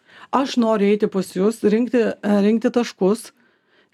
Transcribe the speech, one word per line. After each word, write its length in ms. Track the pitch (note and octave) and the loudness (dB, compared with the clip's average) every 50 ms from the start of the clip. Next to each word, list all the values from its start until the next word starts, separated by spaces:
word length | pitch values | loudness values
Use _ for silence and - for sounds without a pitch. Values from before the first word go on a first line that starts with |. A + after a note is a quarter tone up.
| _ _ - - - - | _ _ -20 -20 -10 -4
aš 240 | - B3 C#4+ A#3+ - | -2 -2 -2 0 -2
noriu 300 | B3 A3+ A3 A3 G#3 G3+ | 0 0 0 2 2 2
eiti 220 | G3+ G#3+ G#3 G#3+ G#3 | 2 2 2 0 -2
pas 160 | - F#3+ F#3 - - | -2 -4 -6 -4 -4
jus, 240 | F#3 F#3+ A3 A#3 - | -2 -2 -2 -2 0
rinkti, 360 | - G#3 G#3 A3+ B3 G#3+ - A#3+ | 0 2 2 2 0 0 0 0
e, 160 | G#3+ G3 - - | 0 0 -4 -4
rinkti 480 | - G#3 G#3 G3+ G3 G#3 A3+ A3 B3+ A#3+ | -2 0 2 2 4 2 2 2 0 0
taškus, 640 | - A#3+ A#3 - - - F#3+ F#3 G#3+ - - - _ _ _ _ _ _ _ _ _ _ _ _ | 0 0 -2 -4 -4 -2 0 0 0 -2 -6 -18 _ _ _ _ _ _ _ _ _ _ _ _